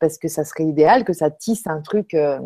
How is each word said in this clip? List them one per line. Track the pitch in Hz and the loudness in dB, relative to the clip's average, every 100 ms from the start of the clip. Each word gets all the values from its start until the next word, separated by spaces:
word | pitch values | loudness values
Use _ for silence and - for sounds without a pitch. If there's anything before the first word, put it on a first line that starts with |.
parce | 160 - | -2 -2
que | 165 | -6
ça | 156 | -4
serait | 151 - | -6 -2
idéal | 160 147 156 247 | -2 4 6 6
que | 208 | 2
ça | 165 151 | -2 -2
tisse | 151 - 220 - | -2 -4 -4 -4
un | 156 | -8
truc, | 151 208 208 | -4 -4 -2
euh, | 160 147 135 | 0 0 -2